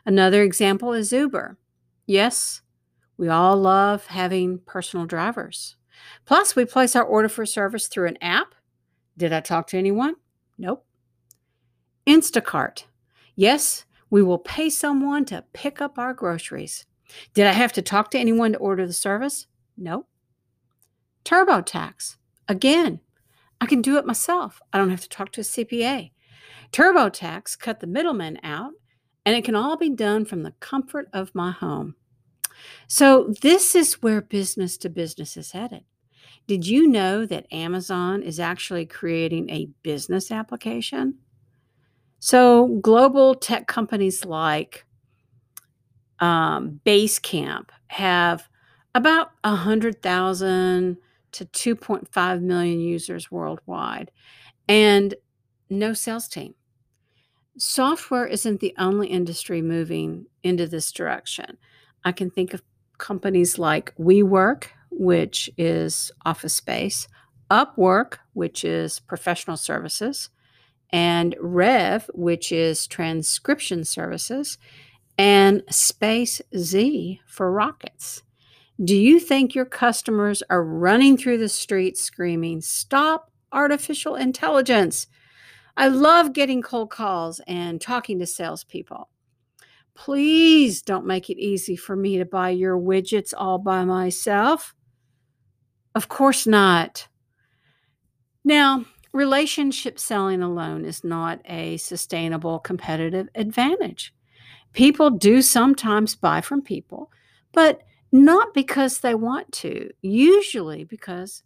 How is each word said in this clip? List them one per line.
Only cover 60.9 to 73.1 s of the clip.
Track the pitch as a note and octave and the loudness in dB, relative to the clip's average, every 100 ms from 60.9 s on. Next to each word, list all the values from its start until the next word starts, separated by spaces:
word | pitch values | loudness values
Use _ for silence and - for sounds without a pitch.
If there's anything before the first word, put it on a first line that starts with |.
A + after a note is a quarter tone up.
direction. | - E3 - - - - - _ _ _ _ | -8 -6 -8 -8 -12 -14 -20 _ _ _ _
I | F3+ | -6
can | F3+ F#3 | -4 -6
think | - F3+ | -4 -6
of | F3+ - _ _ _ | -8 -16 _ _ _
companies | - G3 G3+ F#3+ F3 - | -10 -6 0 2 2 0
like | D#3+ D#3 - - | -2 -2 -4 -2
WeWork, | E3 G3 G3 F#3+ F#3+ C4+ - _ _ | 4 6 6 4 2 0 -8 _ _
which | F4 F3+ E3+ D#3+ - - - | -4 0 2 0 -6 -10 -4
is | E3 E3 D#3+ D#3+ - - | -2 -2 -4 -6 -10 -8
office | E3 E3 D#3+ | -6 -6 -6
space, | - - - G3+ - - _ _ _ _ | -6 -4 -6 -4 -6 -10 _ _ _ _
Upwork, | G#3+ D4 - F#3 F#3+ A#3+ - _ | 0 0 2 2 2 0 -8 _
which | G#3+ E3+ - | -8 -8 -6
is | E3+ E3 D#3+ - | -6 -4 -6 -10
professional | - F3+ - F3 - D#3 | -12 -8 -6 -6 -8 -10
services, | - D3 E3 - A3 C#4 - _ _ _ _ _ _ | -6 -8 -6 -8 -8 -8 -12 _ _ _ _ _ _
and | F3 F3 E3+ E3+ - | -2 0 2 0 -4
Rev, | E3+ F3+ G3 B3+ F#3 G#3 - | -4 2 2 2 2 -2 -6
which | - F3 E3+ - | -4 -2 -2 -2
is | E3 E3 D#3 - | -2 -2 -2 -6
transcription | - E3 | -6 -6